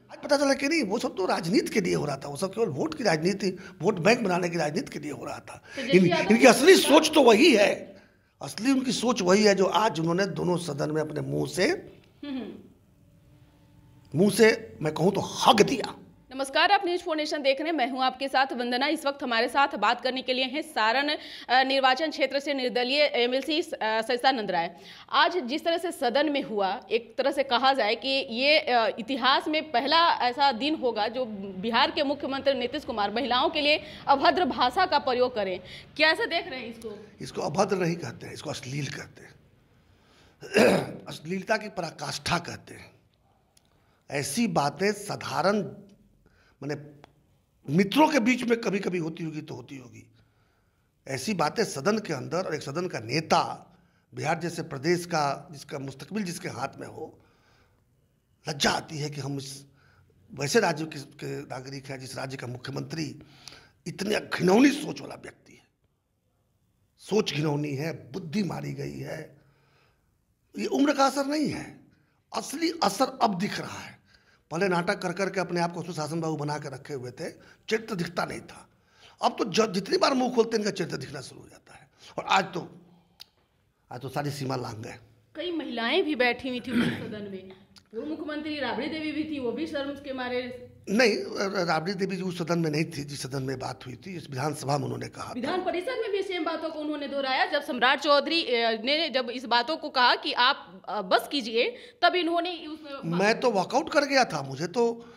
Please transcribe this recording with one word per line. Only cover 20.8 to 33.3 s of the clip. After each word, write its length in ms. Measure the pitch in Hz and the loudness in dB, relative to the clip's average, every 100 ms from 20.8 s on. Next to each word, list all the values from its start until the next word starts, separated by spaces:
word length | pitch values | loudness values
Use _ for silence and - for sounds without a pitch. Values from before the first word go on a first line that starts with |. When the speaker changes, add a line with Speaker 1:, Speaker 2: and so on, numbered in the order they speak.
| 214 254 294 | 2 2 0
Speaker 2:
अ, 80 | 302 - - - | -4 -8 -14 2
निर्वाचन 600 | 254 262 269 262 262 311 | 4 4 4 4 4 0
क्षेत्र 300 | 285 262 269 | 0 0 0
से 140 | 294 | -2
निर्दलीय 480 | 269 254 226 247 294 | -2 0 0 0 2
एमएलसी, 580 | 294 240 240 269 269 311 | 4 4 2 0 0 -2
अ, 120 | 339 - | -2 -4
सरिता 500 | 214 220 220 247 269 | -2 0 0 2 2
नंद 180 | 254 196 | 2 0
राय। 260 | 175 170 - - - - | -2 -2 -8 -20 -20 0
आज 280 | 240 339 359 | 2 4 2
जिस 260 | 233 302 | -2 -2
तरह 140 | 339 339 | 0 -2
से 140 | 349 | -2
सदन 400 | 320 240 254 302 | -2 0 2 2
में 100 | 277 | 0
हुआ, 440 | 185 208 185 214 - | -2 -2 -2 -2 -2
एक 240 | 226 226 - | -2 -2 -2
तरह 120 | 262 | 0
से 120 | 277 | 0
कहा 300 | 269 240 269 | 2 4 4
जाए 220 | 269 208 | 4 2
कि 320 | 226 269 269 233 | 0 0 -2 -2
ये, 280 | 226 277 311 | 2 4 4
अ, 380 | - 247 214 - | 4 2 2 -2
इतिहास 500 | 220 254 247 311 320 | -6 0 4 4 2
में 240 | 311 311 | -2 0
पहला 400 | 233 277 330 339 | 0 4 4 4
ऐसा 400 | - 247 262 277 | 4 0 2 2
दिन 220 | 220 285 | 2 -2
होगा 340 | 311 247 214 220 | 0 -2 0 -2
जो 160 | 240 233 202 196 185 | -2 -6 -8 -10 -6
बिहार 320 | 226 233 294 | 0 2 2
के 120 | 330 | 2
मुख्यमंत्री 520 | 277 285 285 269 277 | -2 -2 -4 0 0
नीतीश 300 | 262 247 302 | 0 -2 -4
कुमार 300 | - 226 202 | -4 -2 -2
महिलाओं 360 | 220 247 | 0 0